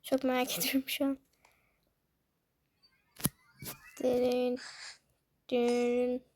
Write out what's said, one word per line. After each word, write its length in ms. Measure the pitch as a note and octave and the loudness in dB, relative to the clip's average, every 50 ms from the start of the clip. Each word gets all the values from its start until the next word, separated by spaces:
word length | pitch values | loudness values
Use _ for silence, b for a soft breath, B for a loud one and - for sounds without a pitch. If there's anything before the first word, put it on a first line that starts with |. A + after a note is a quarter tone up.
| _ | _
Çok 200 | - C4+ C4 - | -2 -2 0 0
merak 280 | C4 B3+ B3+ B3 B3+ | 0 0 0 0 0
<laughs> 60 | - - | -2 -2
ediyorum 240 | - C4 - C4+ C4+ | -2 0 0 0 0
şu 180 | - - - D4 | 0 -2 0 0
an. 120 | C#4 C4+ - _ _ b b b b b b b b b b b _ _ _ _ _ _ _ _ _ _ _ _ _ _ _ _ _ _ _ _ _ _ _ _ _ _ - - - - _ _ _ _ - - - - - - - - - | 0 0 -2 _ _ b b b b b b b b b b b _ _ _ _ _ _ _ _ _ _ _ _ _ _ _ _ _ _ _ _ _ _ _ _ _ _ -6 -6 -6 -6 _ _ _ _ -14 -14 -14 -14 -14 -18 -20 -10 -2
Derin. 580 | - B3+ B3 B3 B3 B3+ B3 B3 B3 B3 B3 B3+ B B B B B B B B B _ _ _ _ _ _ _ _ - | 0 0 2 2 2 2 2 2 2 0 -2 -4 B B B B B B B B B _ _ _ _ _ _ _ _ 0
Derin. 760 | B3+ A#3+ A#3+ A#3+ A#3+ A#3+ A#3+ A#3+ A#3+ B3 B3 B3 B3 B3+ - _ _ | 0 2 4 4 2 2 2 2 2 2 2 0 0 -4 -6 _ _